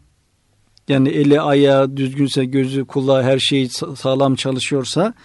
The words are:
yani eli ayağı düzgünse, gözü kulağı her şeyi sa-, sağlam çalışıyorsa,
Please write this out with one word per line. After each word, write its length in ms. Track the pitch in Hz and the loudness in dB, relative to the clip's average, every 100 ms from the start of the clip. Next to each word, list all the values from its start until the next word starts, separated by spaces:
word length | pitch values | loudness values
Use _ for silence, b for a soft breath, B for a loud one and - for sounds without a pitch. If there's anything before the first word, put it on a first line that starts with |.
| _ _ _ _ _ _ _ _ - | _ _ _ _ _ _ _ _ -2
yani 220 | 139 135 | 0 2
eli 320 | 156 143 143 | 2 4 4
ayağı 560 | 156 143 139 135 135 139 | 4 4 4 4 2 -2
düzgünse, 480 | 131 139 139 139 127 | -4 -2 -2 -2 -2
gözü 400 | 139 131 135 127 | -2 -2 -4 -4
kulağı 380 | 143 135 135 | -2 0 2
her 160 | 127 135 | 2 0
şeyi 280 | - 139 127 | 0 0 -2
sa-, 280 | - 180 135 | -6 -10 -6
sağlam 400 | 135 131 139 131 | -2 0 0 0
çalışıyorsa, 800 | 135 131 - 143 127 - 208 - | -4 -6 -4 -4 -4 -2 -4 -4